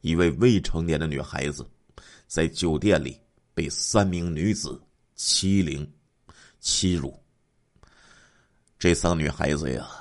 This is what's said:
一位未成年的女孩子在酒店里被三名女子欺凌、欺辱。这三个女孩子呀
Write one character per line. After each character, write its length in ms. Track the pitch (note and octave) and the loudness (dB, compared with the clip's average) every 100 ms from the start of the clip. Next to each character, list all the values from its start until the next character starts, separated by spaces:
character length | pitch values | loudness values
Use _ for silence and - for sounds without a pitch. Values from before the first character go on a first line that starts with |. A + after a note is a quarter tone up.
一 120 | - | 0
位 160 | E2 F2 | 2 2
未 280 | D2 B2 G#2 | 4 4 4
成 240 | - E2 | 0 -2
年 160 | E2 D#2 | 0 -2
的 60 | D#2+ | -2
女 120 | C#2 | -4
孩 320 | C#2+ - C#2+ | -6 -6 -6
子 160 | D2 - _ _ - - - _ | -6 -14 _ _ -20 -20 -20 _
在 200 | - E2 | -2 -2
酒 320 | - F2 D#2 | 0 -2 2
店 240 | F#2+ F2 | 4 2
里 160 | C#2 - _ _ _ | 2 -10 _ _ _
被 160 | - - | -6 -6
三 360 | - - A2+ G2 | -4 0 2 2
名 260 | F2 E2+ | 0 -2
女 200 | D#2 F#2 | 0 0
子 280 | G#2+ C#2+ B1+ _ _ _ | -2 -6 -12 _ _ _
欺 460 | - - - F#2+ G2 | -8 -2 0 2 2
凌、 300 | E2 C#2+ D2 - _ _ _ - - _ | 2 -2 -8 -14 _ _ _ -20 -20 _
欺 340 | - - F#2+ | -4 0 2
辱。 180 | F2 C2+ - _ _ _ _ _ _ - _ - - _ _ _ _ _ _ | 0 -2 -10 _ _ _ _ _ _ -20 _ -20 -20 _ _ _ _ _ _
这 160 | F2 | 2
三 160 | E2+ E2+ | 4 2
个 120 | E2+ | 0
女 60 | D2+ | -2
孩 260 | D2+ C#2+ | -2 -2
子 160 | D2 C#2+ | 0 -2
呀 160 | B1+ - - | -6 -8 -18